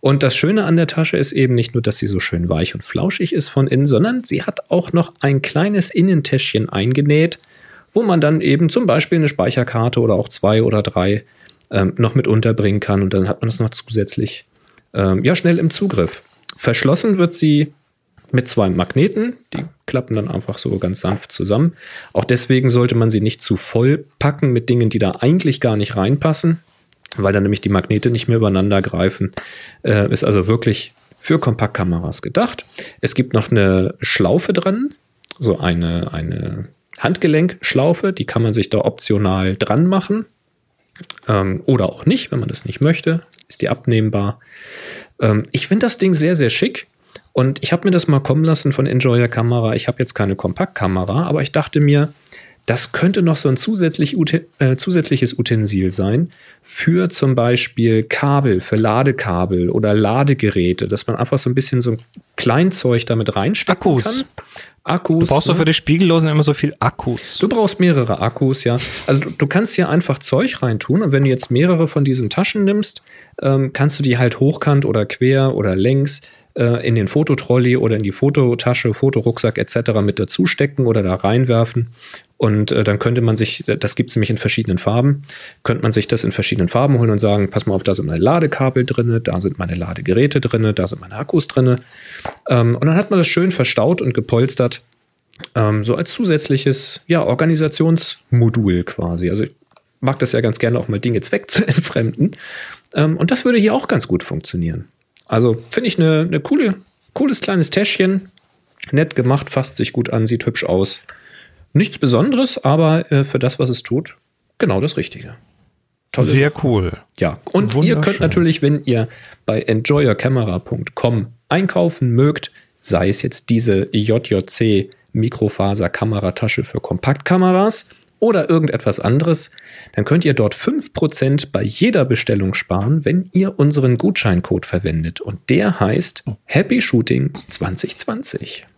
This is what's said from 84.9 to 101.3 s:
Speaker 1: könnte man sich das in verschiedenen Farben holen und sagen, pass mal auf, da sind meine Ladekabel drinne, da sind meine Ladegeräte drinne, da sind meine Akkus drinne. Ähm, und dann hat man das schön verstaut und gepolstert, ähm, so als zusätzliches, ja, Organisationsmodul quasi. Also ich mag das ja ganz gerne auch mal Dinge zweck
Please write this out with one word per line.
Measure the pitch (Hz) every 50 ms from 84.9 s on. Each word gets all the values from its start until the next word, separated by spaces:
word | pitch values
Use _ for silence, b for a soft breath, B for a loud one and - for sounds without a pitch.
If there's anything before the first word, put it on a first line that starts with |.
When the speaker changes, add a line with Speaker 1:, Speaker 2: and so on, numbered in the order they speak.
| 107 120 123 143 143 143 B B B B B B B B
Speaker 1:
könnte | _ - 120 - -
man | 113
sich | 110 110 104
das | - 117 110 -
in | 110
verschiedenen | - - 101 - - 107 92 87
Farben | - 117 131 143 139
holen | 120 117 113
und | 107 101
sagen, | 110 104 101 104 101 95
pass | - 104 -
mal | 110 98
auf, | 95 -
da | - 95
sind | 92 -
meine | 73 80
Ladekabel | 82 87 120 156 175 160 143 - - 135 131 127 131 123
drinne, | 127 123 - 117 120 117 113
da | 113 - - 90
sind | 92 95 - -
meine | 92 85 82
Ladegeräte | 87 85 85 87 82 - - 92 110 131 143 143 147
drinne, | 131 - - 113 110 107 104
da | - 92
sind | - - -
meine | - 92 101
Akkus | 107 127 - - 165 151
drinne. | - - 135 131 127 123 123 B B B B B B B B B B B B B -
Ähm, | 131 120 117 117 120
und | 120 -
dann | 151 160
hat | 185 208 -
man | 208 185
das | 165
schön | - - 170 175 190
verstaut | 175 - 127 - - - 107 139 180 175
und | - 131 120
gepolstert, | - 104 - - 117 123 131 - - 123 120 - - _ _ _ _ _ _ _ _ _ _ - - - - _
ähm, | - 110 107 107 107 104
so | 117 120
als | - 170 - -
zusätzliches, | - 240 185 160 151 - - 139 135 - 143 131 - - - - - _
ja, | - 170 165 -
Organisationsmodul | - 120 - 156 165 165 151 156 151 - - 160 165 165 165 - - - - _ _ - 120 117 113 113 117 107 98 90 87 87
quasi. | - - - 87 85 87 85 90 87
Also | 90 104 117
ich | - - _ _ _ _ - _ _ _ _
mag | - 131 135 -
das | 131 120
ja | - 117
ganz | 117 113 107 -
gerne | - 113 120 117
auch | -
mal | - 110 98
Dinge | - 123 117 101
zweck | - -